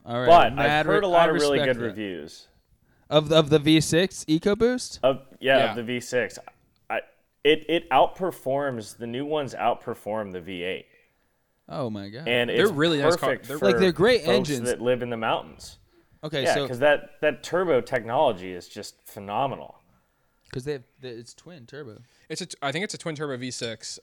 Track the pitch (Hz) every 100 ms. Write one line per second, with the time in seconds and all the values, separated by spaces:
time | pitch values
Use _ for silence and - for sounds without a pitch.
0 | - 120 127 170 120 131 147 151 156 -
1 | 196 170 170 165 143 143 135 120 117 98
2 | 101 85 78 - - _ _ _ _ _
3 | - 151 151 160 143 151 147 160 - 160
4 | 190 - - 160 202 208 233 254 - -
5 | 131 135 - - 131 135 120 113 113 123
6 | - 127 101 - - - _ _ - 110
7 | - _ _ _ 147 156 - 170 - 135
8 | 147 - 185 - 131 139 143 120 104 -
9 | 117 120 147 156 127 110 113 - - 110
10 | 104 110 101 90 82 90 90 85 - _
11 | _ _ _ _ _ _ - 160 120 104
12 | 98 113 156 120 120 113 202 143 165 151
13 | 147 175 139 127 - 147 - - 185 151
14 | 214 233 156 202 156 131 123 82 120 127
15 | 120 113 113 160 - - - - _ _
16 | _ _ 151 147 165 147 135 120 147 143
17 | - - 151 123 - 175 180 127 113 127
18 | 110 131 143 92 92 90 - 104 - -
19 | - 107 98 107 139 92 67 - _ _
20 | _ _ _ _ _ 131 135 139 123 _
21 | 127 117 120 - 160 170 113 143 131 107
22 | 120 _ - 156 175 - 139 156 214 -
23 | 170 147 151 123 127 - 117 110 - -